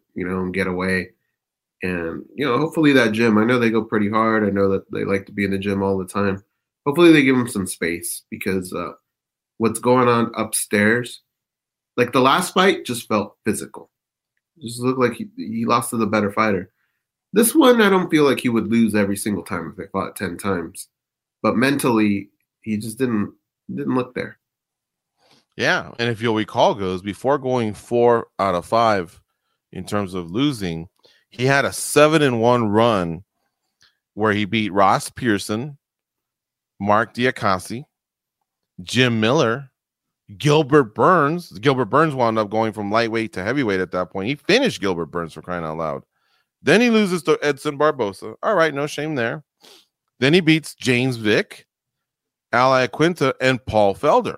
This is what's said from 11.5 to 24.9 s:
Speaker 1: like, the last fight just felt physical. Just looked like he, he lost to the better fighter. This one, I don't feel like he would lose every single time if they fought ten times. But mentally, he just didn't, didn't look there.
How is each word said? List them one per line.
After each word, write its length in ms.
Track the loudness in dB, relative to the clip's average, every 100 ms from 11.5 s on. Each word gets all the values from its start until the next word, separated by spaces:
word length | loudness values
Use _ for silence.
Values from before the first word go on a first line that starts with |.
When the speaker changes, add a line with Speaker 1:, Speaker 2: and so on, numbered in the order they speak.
| _ _ _ _ -4
Speaker 1:
like, 140 | 0
the 100 | 4
last 320 | 4 2 0
fight 320 | 2 2 2 -4
just 220 | -8 -4
felt 300 | -4 -4 _ -4
physical. 440 | -4 -6 -16 -20 _ _ _ _ _ _ _
Just 180 | -14 -4
looked 180 | -2 2
like 140 | 0
he, 140 | -2 -12 -12
he 280 | -8 -4 0
lost 240 | 0 0
to 80 | -2
the 80 | 0
better 260 | 0 0
fighter. 380 | 0 0 -2 -6 _ _ _ _ _ _
This 200 | 2 2
one, 280 | 6 6 6
I 80 | 4
don't 200 | 2 2
feel 140 | 2
like 160 | 4 2
he 100 | 0
would 180 | 0 0
lose 280 | 2 2 2
every 220 | 0 -2
single 260 | -4 -6
time 260 | -6 -8 -8
if 60 | -12
they 140 | -8
fought 240 | -6 -6 -8
ten 220 | -8 -6
times. 500 | -4 -4 -6 -14 -20 _ _ _ _ _
But 140 | -2 2
mentally, 720 | 2 2 0 2 0 -2 -8 _ _ _
he 160 | -8 -6
just 200 | -6 -6
didn't, 360 | -4 -4 -6 -10 _ _ -14
didn't 220 | -10 -4 -4
look 200 | -4 -8
there. 240 | -12 -14 _ _ _ _ _